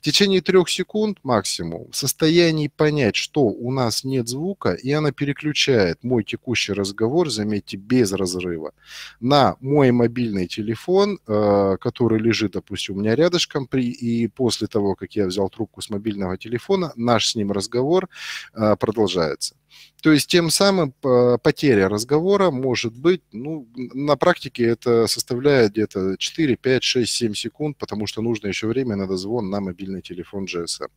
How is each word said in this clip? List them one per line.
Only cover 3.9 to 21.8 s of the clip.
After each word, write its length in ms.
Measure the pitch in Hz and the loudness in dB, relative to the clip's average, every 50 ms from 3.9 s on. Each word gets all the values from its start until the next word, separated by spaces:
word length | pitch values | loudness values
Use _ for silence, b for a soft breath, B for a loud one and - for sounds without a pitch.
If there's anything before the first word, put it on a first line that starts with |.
| 107 - - | 0 -2 -4
нет 260 | 131 135 131 117 117 | -2 -2 -2 -2 -2
звука, 440 | 123 135 160 190 196 _ - 101 90 | -6 -6 -6 -6 -6 _ -2 -2 -2
и 180 | - - 131 143 | -2 -2 -2 -2
она 200 | 151 151 147 131 | 0 0 -2 -2
переключает 880 | - 147 143 143 - - 151 143 - - - 135 117 98 87 80 _ - | -2 -4 -4 -4 -4 -6 -6 -2 0 2 4 4 4 4 2 0 _ -2
мой 220 | 120 127 117 101 | -2 0 0 0
текущий 480 | - - - _ - 120 - - - 101 | -2 -8 -10 _ -4 -2 -2 -2 -2 -2
разговор, 560 | 98 101 95 101 - 110 113 135 170 180 151 | -2 -2 -4 -2 -2 -2 0 2 0 0 0
заметьте, 480 | 120 110 104 107 107 101 - - - | -2 -4 -2 -2 -2 -4 -4 -8 -14
без 360 | 98 98 107 123 127 117 95 98 | -14 -4 0 4 4 4 4 2
разрыва, 600 | 95 98 90 90 92 90 90 85 80 78 73 _ B B B B B B B B B | -2 -2 -2 -2 -4 -4 -6 -6 -6 -8 -12 _ B B B B B B B B B
на 360 | 117 123 143 147 131 101 - _ | 0 2 4 6 6 4 2 _
мой 300 | 127 135 143 147 139 127 | -4 0 2 4 4 4
мобильный 560 | 120 120 120 113 117 123 123 113 101 98 90 | 4 4 2 0 0 -2 -4 -2 -2 -4 -4
телефон, 720 | 85 - - 107 107 113 110 - - 180 190 202 208 202 - _ | -4 -6 -8 -6 -6 -6 -6 -2 0 2 2 2 2 0 -8 _
э, 500 | - 107 104 107 104 101 101 101 98 95 92 | -2 0 2 4 4 4 4 4 2 0 0
который 400 | - 123 - - 123 113 110 110 | -2 -6 -2 0 0 2 2 2
лежит, 340 | 110 113 110 101 107 101 - | 2 0 0 0 0 -2 -4
допустим, 440 | 95 - _ 101 92 - - 98 | -6 -10 _ -10 -10 -8 -8 -6
у 40 | 98 | -4
меня 140 | 101 110 113 | 0 0 2
рядышком, 520 | 123 160 175 175 175 - - - 151 135 | 4 2 2 2 0 -4 -2 -4 -8 -6
при-, 240 | - - 135 127 120 | -2 -2 -2 -2 -2
и 360 | - - 123 117 117 117 117 | -4 -4 -4 -2 0 0 0
после 420 | 107 _ - 131 117 104 - 110 101 | -2 _ 0 0 0 0 0 -4 -2
того, 260 | - 110 101 101 95 | -2 0 0 0 -2
как 220 | _ 98 - - | _ -6 -8 -2
я 100 | 107 101 | -2 -2
взял 240 | 92 90 101 98 92 | -2 0 -2 -2 -2
трубку 320 | - - 113 - _ - - | -2 -6 -8 -8 _ -16 -12
с 80 | - | -8
мобильного 480 | 107 101 104 113 104 98 98 90 92 92 | -8 -6 -4 -6 -4 -4 -4 -6 -6 -6
телефона, 540 | - 107 117 123 - - 196 190 180 151 - | -8 -8 -8 -8 -2 -2 -2 -2 -2 -6 -6
наш 300 | - 117 123 120 110 - | -6 0 2 2 2 2
с 80 | - - | 0 -2
ним 180 | 117 104 98 101 | -2 -4 -2 -2
разговор, 560 | 101 95 - - 120 127 143 170 185 185 180 B B B B B B B B B | -4 -4 -4 -2 -2 0 2 2 2 0 -2 B B B B B B B B B
э, 200 | 113 110 107 104 | 0 2 2 2
продолжается. 800 | - - 113 104 117 107 92 87 90 82 76 69 - - - _ _ _ B B B B B B _ - | 2 0 -2 2 2 0 2 2 0 0 0 -2 -6 -8 -12 _ _ _ B B B B B B _ 2
То 100 | 160 156 | 4 4
есть 160 | 147 - - | 4 2 2
тем 220 | - 175 170 160 | 2 2 2 2
самым, 420 | - - 196 202 196 185 165 139 127 _ - | 2 2 4 4 4 2 0 -2 -4 _ 0
э, 340 | 139 127 123 123 123 120 117 _ | 2 4 4 4 4 2 2 _
потеря 460 | 160 147 - - 143 123 101 | 0 0 2 2 4 4 6